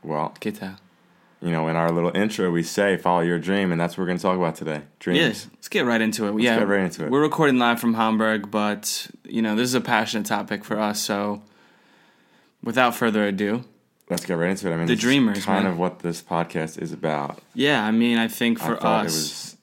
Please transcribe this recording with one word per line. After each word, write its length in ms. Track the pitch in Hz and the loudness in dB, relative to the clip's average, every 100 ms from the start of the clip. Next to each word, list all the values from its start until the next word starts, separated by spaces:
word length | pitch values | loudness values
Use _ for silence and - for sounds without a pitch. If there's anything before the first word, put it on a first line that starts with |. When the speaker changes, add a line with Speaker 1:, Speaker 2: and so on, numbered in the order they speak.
Speaker 1:
Well, 300 | 82 78 78 - | -4 -4 -4 -6
Speaker 2:
¿Qué 180 | 107 104 | -8 -8
tal? 180 | 95 95 _ _ _ _ _ _ | -12 -14 _ _ _ _ _ _
Speaker 1:
you 80 | 85 | -2
know, 180 | 82 80 | 0 0
in 80 | 82 | 2
our 160 | 82 | 2
little 180 | 85 87 85 | 2 2 2
intro, 340 | 107 107 92 | 0 0 0
we 120 | 85 | 0
say, 340 | 82 - 101 90 | 0 2 2 2
"Follow 240 | 87 87 | 2 2
your 180 | 85 87 | 2 0
dream," 320 | 82 98 95 | 0 0 0
and 80 | 85 | 0
that's 200 | 85 90 | -2 -2
what 60 | |
we're 20 | 90 | -4
gonna 120 | 90 | 0
talk 200 | 95 92 | 0 0
about 160 | 85 | 0
today. 260 | 80 80 76 71 _ | -2 -6 -8 -10 _
Dreams. 200 | - 123 160 104 | -2 2 2 -2
Speaker 2:
Yeah, 60 | - | -12
let's 160 | _ - | _ -6
get 160 | - | -2
right 160 | 123 113 | 2 2
into 260 | 110 110 104 | 2 0 -2
it. 40 | |
Speaker 1:
Let's 120 | 107 | 2
Speaker 2:
Yeah, 160 | 120 113 | 4 4
Speaker 1:
get 80 | 101 | 4
right 120 | 101 | 2
into 240 | 92 - | 2 -2
it. 60 | 78 | 0
Speaker 2:
we're 100 | 135 | 2
recording 380 | 151 147 151 127 | 2 2 2 4
live 220 | 120 117 | 2 2
from 120 | 117 | 0
Hamburg, 580 | 113 110 110 110 110 104 | 2 2 2 2 0 -2
but, 580 | 107 104 104 - - - - | -2 0 -2 -4 -6 -8 -16
you 180 | - 113 | -6 -2
know, 120 | 113 | 0
this 100 | 107 123 | 0 2
is 60 | |
a 60 | 127 | 0
passionate 420 | 110 117 110 113 | 2 2 2 -2
topic 400 | 104 107 98 101 | -2 -4 -4 -8
for 160 | - 107 | -4 -2
us, 200 | 107 104 | -2 -2
so 420 | - 101 104 104 - _ _ _ _ _ _ _ _ _ _ _ | -2 -2 -2 -6 -10 _ _ _ _ _ _ _ _ _ _ _
without 320 | 117 117 123 | -4 2 2
further 320 | 117 117 107 101 | 4 2 2 0
ado, 380 | 98 101 117 127 _ _ _ _ | 0 -2 -2 -6 _ _ _ _
Speaker 1:
Let's 160 | 90 | -6
get 140 | - 85 | -2 0
right 100 | 85 | 0
into 220 | 95 98 | 0 -2
it. 20 | |
I 40 | 82 | -2
mean, 80 | 85 | 0
Speaker 2:
the 80 | |
Speaker 1:
this 80 | 117 | 2
Speaker 2:
dreamers, 340 | 117 139 117 101 | 4 4 4 0
Speaker 1:
is 80 | |
kind 200 | 95 95 | 0 2
Speaker 2:
man. 80 | 95 | 2
Speaker 1:
of 40 | 85 | 0
what 200 | 90 - | -2 -2
this 240 | 87 85 | -6 -6
podcast 580 | - 85 85 85 80 - | -4 -2 -2 -4 -6 -6
is 120 | 82 | -10
about. 500 | 85 80 76 71 - _ | -4 -4 -2 -4 -10 _
Speaker 2:
Yeah, 320 | 117 139 139 | -2 0 2
I 60 | 107 | 2
mean, 260 | 113 117 117 | 2 2 2
I 100 | 113 | 0
think 360 | - 117 113 | 0 0 0
Speaker 1:
I 60 | 82 | -2
Speaker 2:
for 80 | 110 | 0
Speaker 1:
thought 280 | - 110 | 0 0
Speaker 2:
us 80 | 90 | 0
Speaker 1:
it 40 | 80 | -4
was 400 | 76 - - - | -4 -8 -14 -18